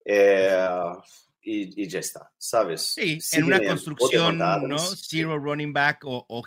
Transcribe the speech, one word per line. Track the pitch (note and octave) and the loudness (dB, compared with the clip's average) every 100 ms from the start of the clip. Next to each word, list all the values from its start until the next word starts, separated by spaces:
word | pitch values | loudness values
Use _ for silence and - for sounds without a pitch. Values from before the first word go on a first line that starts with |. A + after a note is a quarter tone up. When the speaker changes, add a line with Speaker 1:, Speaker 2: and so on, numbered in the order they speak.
Speaker 1:
Eh, | - G2+ G2+ F#2+ F#2+ F#2 F#2 F2+ F2 F2 - - _ _ | 0 6 6 6 4 4 2 0 -4 -6 -16 -20 _ _
y, | G#2 G#2+ F#2 G2+ | -6 -6 -6 -8
y | F#2+ | -6
ya | F2 | -4
está, | D#2 - - - | -6 -10 -18 -14
¿sabes? | - A#2 F#2+ D#2+ - | -2 0 0 -2 -4
Speaker 2:
Sí, | - F#3+ D#3 | -2 -2 -2
Speaker 1:
CeeDee | - D#3 | -2 0
Speaker 2:
en | |
una | D3 F#3+ | 4 4
Speaker 1:
Lamb | G3+ | 2
o | |
Speaker 2:
construcción, | D#3+ D#3+ D3+ B2+ E3 E3 - | -2 -4 0 2 4 2 2
Speaker 1:
Devonta | E2+ G2 A#2+ | 0 0 -2
Speaker 2:
¿no? | D3 | -4
Speaker 1:
Adams. | F3+ G3+ - | -4 -8 -6
Speaker 2:
Zero | D#3+ D#3+ D3+ | -4 -2 -2
running | C#3+ D3 D3+ | -4 -4 -2
back | C#3+ C#3+ C#3+ | 0 0 0
o, | C#3+ B2 - | -6 -8 -8
o | A#2 | -10